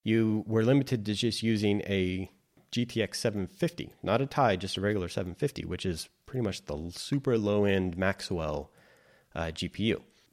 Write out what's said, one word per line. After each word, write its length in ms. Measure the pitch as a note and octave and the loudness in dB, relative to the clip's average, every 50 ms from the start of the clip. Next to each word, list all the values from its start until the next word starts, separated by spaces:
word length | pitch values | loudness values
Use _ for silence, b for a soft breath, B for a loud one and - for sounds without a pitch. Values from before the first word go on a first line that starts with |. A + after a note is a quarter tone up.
you 420 | - G#2+ A2 A2+ A2+ A2 G#2+ A2 - | 0 2 4 4 4 4 2 0 0
were 180 | G#2 A2 A2+ A2 | 0 0 2 4
limited 400 | A#2+ C3+ C#3+ C3 - C3 A2+ G2 | 6 4 4 4 2 -2 -2 -2
to 100 | G#2 G#2 | -2 -2
just 280 | G2 A#2+ A#2 G#2 - | 0 0 -2 0 0
using 380 | A2 A2+ A2+ G#2 G#2+ G#2 G2+ G#2 | 0 2 2 4 4 2 2 2
a 480 | - - G2+ G2 F#2 F2+ F#2 F#2 F#2+ - _ _ _ _ _ _ _ - | 0 0 0 2 2 0 0 -4 -6 -8 _ _ _ _ _ _ _ -4
G 160 | - A#2+ A#2+ | -2 -2 -2
T 160 | A#2+ - A#2 | 0 0 -2
X 160 | G#2 - - - | -2 -2 -2 -2
seven 260 | - A#2 G#2 G2+ F#2 | -2 -2 0 -2 -4
fifty, 460 | E2+ - - F3+ D#3+ - - - - - _ | -4 -4 -2 -4 -2 -2 -4 -12 -12 -10 _
not 200 | - F2+ G#2 A#2+ | 0 0 2 2
a 40 | C#3 | 0
Ti, 300 | C3+ - D3 C3+ A2+ G2 | 0 0 2 4 4 4
just 200 | F2+ F#2+ F#2+ - | 2 -2 -4 -4
a 40 | - | -2
regular 280 | F#2+ G#2 G#2+ G2+ F2+ E2+ | 0 0 0 0 -2 -4
seven 260 | - - F#2 F2 E2+ | -4 -4 -4 -6 -4
fifty, 300 | - - C#3+ - - D#2+ | -4 -4 -4 -4 -4 -8
which 200 | E2 F2+ - - | -6 -6 -4 -4
is 240 | F#2+ E2+ D#2 - - _ _ _ | -4 -4 -4 -6 -12 _ _ _
pretty 180 | - - C3 | -8 -4 -2
much 220 | A#2 G2+ F2+ - - | -2 -2 -4 -6 -8
the 100 | - D2 | -8 -8
l-, 160 | D2+ E2 F2 | -6 -6 -8
super 460 | - - - - C#3 C#3+ C3+ C3+ A#2+ | -10 -10 -6 -4 -2 -2 0 2 2
low-end 640 | A2+ G2+ G2+ G#2 G#2 G2+ G2+ G2 F#2+ F#2 F#2 E2+ F2+ | 2 4 4 4 4 4 4 4 2 2 0 -2 0
Maxwell, 720 | F#2+ F#2+ F#2+ - - - G2 E2+ D#2+ D#2 D2+ C#2+ C#2+ - b b b b b b b b b b b b b | 0 0 0 -2 -4 -6 -4 -4 -2 -2 -4 -4 -6 -10 b b b b b b b b b b b b b
uh, 160 | - E2 E2 | -6 -6 -4
G 180 | D#2+ - F#2 F2 | -4 -6 -6 -6
P 160 | - - G#2 | -4 -2 0
U. 180 | A2+ G2 - - _ _ _ _ _ | 0 0 -2 -4 _ _ _ _ _